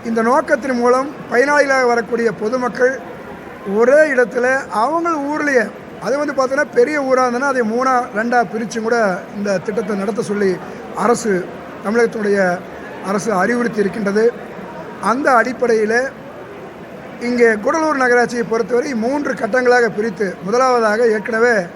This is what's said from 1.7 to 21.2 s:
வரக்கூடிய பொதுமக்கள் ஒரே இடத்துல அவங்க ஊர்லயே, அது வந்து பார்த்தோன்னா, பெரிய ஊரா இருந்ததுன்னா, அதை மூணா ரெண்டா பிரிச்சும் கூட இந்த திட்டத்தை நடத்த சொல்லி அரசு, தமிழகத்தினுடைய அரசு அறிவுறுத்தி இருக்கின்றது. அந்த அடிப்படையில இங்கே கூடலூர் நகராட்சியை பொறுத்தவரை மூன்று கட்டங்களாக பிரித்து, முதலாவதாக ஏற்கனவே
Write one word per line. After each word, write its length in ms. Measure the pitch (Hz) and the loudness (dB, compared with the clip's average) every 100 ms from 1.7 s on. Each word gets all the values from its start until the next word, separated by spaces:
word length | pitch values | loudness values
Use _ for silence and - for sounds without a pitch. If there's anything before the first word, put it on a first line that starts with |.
| 269 247 | 2 4
வரக்கூடிய 420 | 233 233 233 226 | 2 0 0 0
பொதுமக்கள் 600 | 185 214 254 247 180 247 269 - - - - - - 202 202 | -2 -2 -2 -2 0 0 0 -10 -14 -14 -16 -16 -12 -4 2
ஒரே 240 | 240 285 311 | 6 6 6
இடத்துல 400 | 254 247 254 247 269 262 | 4 0 2 0 0 -2
அவங்க 380 | 208 247 330 339 311 285 | 0 0 0 0 -2 -2
ஊர்லயே, 380 | 302 294 262 196 - - - | -2 2 2 0 -6 -16 -10
அது 120 | 196 277 | -4 -2
வந்து 160 | 294 | -2
பார்த்தோன்னா, 320 | - 262 269 294 | 0 0 0 0
பெரிய 220 | 240 240 302 | 2 2 2
ஊரா 200 | 269 262 | 2 2
இருந்ததுன்னா, 280 | 254 240 277 | 2 0 0
அதை 100 | 262 | 0
மூணா 320 | 220 233 254 254 254 | 0 0 2 0 0
ரெண்டா 260 | 196 233 247 | -4 2 2
பிரிச்சும் 420 | 233 220 226 233 220 | 2 -2 -4 -4 0
கூட 100 | 240 208 175 - 208 | 2 2 0 -6 -6
இந்த 220 | 202 185 | -2 -2
திட்டத்தை 360 | - 214 202 202 | -2 -4 -4 -2
நடத்த 260 | 196 220 | -2 -4
சொல்லி 280 | 175 208 196 175 - - - - | -4 0 0 0 -8 -14 -12 -2
அரசு, 360 | 208 240 220 180 185 - - - | 0 2 0 -2 -2 -12 -14 -10
தமிழகத்தினுடைய 580 | 190 226 226 226 202 202 185 180 - - - - 185 | -2 2 0 0 0 2 2 0 -6 -14 -14 -10 -4
அரசு 240 | 202 233 | -2 0
அறிவுறுத்தி 500 | 190 196 240 240 220 | 0 2 2 0 0
இருக்கின்றது. 400 | 196 233 202 202 226 - - - - - - - | -2 0 -2 2 2 0 -14 -14 -14 -14 -14 -4
அந்த 260 | 190 247 302 | -2 0 4
அடிப்படையில 640 | 247 220 247 240 220 214 233 262 - - - - - - - - - - - | 4 2 0 0 2 2 0 -2 -8 -16 -16 -16 -16 -16 -16 -16 -16 -16 -8
இங்கே 280 | 240 247 233 | -4 4 4
கூடலூர் 460 | 214 214 320 311 285 | 4 0 0 0 2
நகராட்சியை 420 | 254 247 233 240 | 4 4 2 0
பொறுத்தவரை 460 | 180 226 226 240 302 | -2 -2 0 0 0
மூன்று 380 | 233 226 285 269 | -2 -2 -2 -2
கட்டங்களாக 520 | 226 214 254 247 247 226 | -4 0 2 4 4 4
பிரித்து, 380 | 185 226 185 196 175 | 0 -4 -2 -6 -4
முதலாவதாக 640 | 175 240 262 247 220 214 240 | -2 2 4 4 2 2 2
ஏற்கனவே 480 | 214 | 2